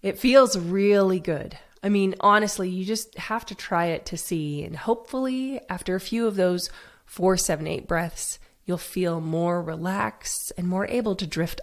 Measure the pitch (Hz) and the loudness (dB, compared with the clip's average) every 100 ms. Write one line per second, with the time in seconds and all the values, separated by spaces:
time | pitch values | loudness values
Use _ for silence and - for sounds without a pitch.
0 | 196 190 262 269 254 190 170 190 202 202 | -4 0 8 8 8 4 0 2 6 6
1 | 190 185 165 151 - - - _ 196 202 | 4 2 -2 -4 -6 -14 -20 _ 0 2
2 | 196 185 202 208 208 - 185 185 185 220 | 2 4 4 6 4 -2 -4 -4 -4 -4
3 | - - - 220 - 196 - 175 170 165 | -6 -12 -6 -6 -6 -14 -2 0 0 -2
4 | - 170 - 170 151 147 156 160 - 226 | -6 -8 -4 -4 -2 -4 -6 -6 -2 -2
5 | - 262 262 262 262 269 - 180 - 185 | -2 -4 -2 -2 -4 -8 -8 -8 -2 -4
6 | - 226 226 196 180 180 - - - - | -2 0 0 4 2 2 -4 -12 -20 -20
7 | _ - 185 180 - 156 156 156 - 170 | _ 0 2 4 2 -2 -2 -6 -2 -2
8 | 165 - - - - _ - 175 - - | -2 -6 -8 -10 -14 _ -6 -6 -4 -2
9 | 175 165 156 160 170 175 165 160 175 196 | -2 -2 -2 0 0 0 -4 -6 -4 -2
10 | 220 - - - - - 175 185 202 240 | -2 -4 -8 -8 -8 -6 -2 -2 -2 -2
11 | 220 190 170 160 165 - | -2 -2 -4 -4 -4 -6